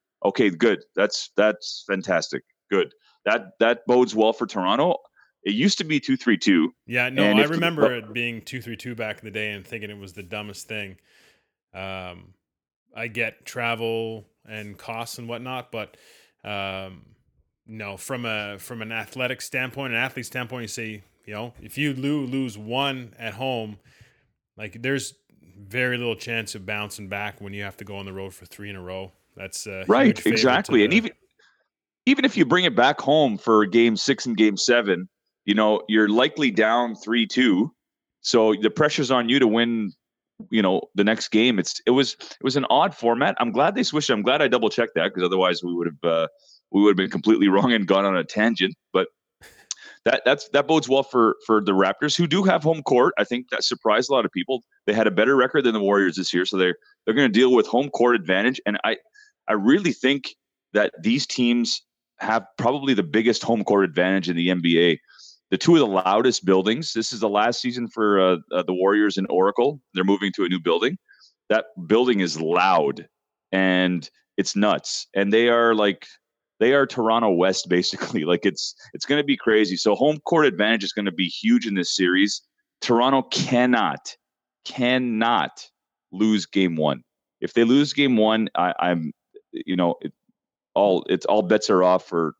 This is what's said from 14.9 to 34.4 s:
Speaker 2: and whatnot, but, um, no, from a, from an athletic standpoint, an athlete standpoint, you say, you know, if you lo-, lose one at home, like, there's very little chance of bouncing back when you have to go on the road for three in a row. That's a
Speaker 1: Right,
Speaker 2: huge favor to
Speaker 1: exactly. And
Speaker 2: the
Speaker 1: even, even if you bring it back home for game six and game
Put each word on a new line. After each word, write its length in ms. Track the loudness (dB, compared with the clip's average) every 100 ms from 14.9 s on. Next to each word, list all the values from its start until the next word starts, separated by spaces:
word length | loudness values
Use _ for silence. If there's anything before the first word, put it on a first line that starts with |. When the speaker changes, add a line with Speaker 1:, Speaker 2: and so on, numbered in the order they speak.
| -12 -12 -12
Speaker 2:
and 100 | -12
whatnot, 420 | -12 -10 -12 -10
but, 280 | -12 -12 _ _ _ _ _
um, 580 | -12 -8 -8 -8 -12 -18 -20 _ _ _ _ _ _
no, 320 | -16 -14 -14
from 260 | -10 -8
a, 340 | -6 -6 -8 -12
from 220 | -16 -14
an 120 | -10
athletic 500 | -10 -12 -8 -6 -6
standpoint, 500 | -8 -8 -8 -8 -6
an 60 | -4
athlete 280 | -4 -6 -10
standpoint, 360 | -10 -10 -10
you 60 | -12
say, 340 | -10 -12 -12 _ _ -16
you 80 |
know, 180 | -12 -12 -14
if 160 | -16 -6
you 160 | -4
lo-, 320 | -4 -4 -4
lose 320 | -4 -6 -6 -10
one 560 | -8 -6 -4 -6 -12 -14
at 160 | -14
home, 440 | -8 -6 -6 -8 -14 _ _ _ _ _ _ _ -18
like, 240 | -16 -10
there's 340 | -4 -4 -6 -16 _ _ _ -20
very 400 | -10 -4 -2 -2
little 160 | -4
chance 400 | -6 -6 -8 -6
of 100 | -12
bouncing 440 | -10 -8 -10 -12 -12
back 320 | -8 -10 -10
when 120 | -14
you 120 | -12
have 120 | -14 -14
to 60 |
go 120 | -16 -14
on 100 | -12
the 60 |
road 200 | -12 -14
for 140 | -16 -20
three 240 | -18 -16
in 60 | -14
a 60 |
row. 300 | -12 -12 -12 _ _ -18
That's 300 | -14 -12 -12
a 180 | -12 0
Speaker 1:
Right, 180 | 2 4
Speaker 2:
huge 140 | 2
favor 80 | 0
to 20 |
Speaker 1:
exactly. 500 | 2 2 2 2 2
And 80 | 4
Speaker 2:
the 40 | 2
Speaker 1:
even, 120 | -2 -12 _ _ _ _ _ _ _ _ 0
even 180 | 2
if 120 | 2 2
you 80 |
bring 200 | 2 2
it 120 | 2 2
back 240 | 2 2
home 360 | 0 2 2 0
for 300 | 2 4 6
game 300 | 4 4 2
six 300 | 0 -2 -2
and 100 |
game 200 | 2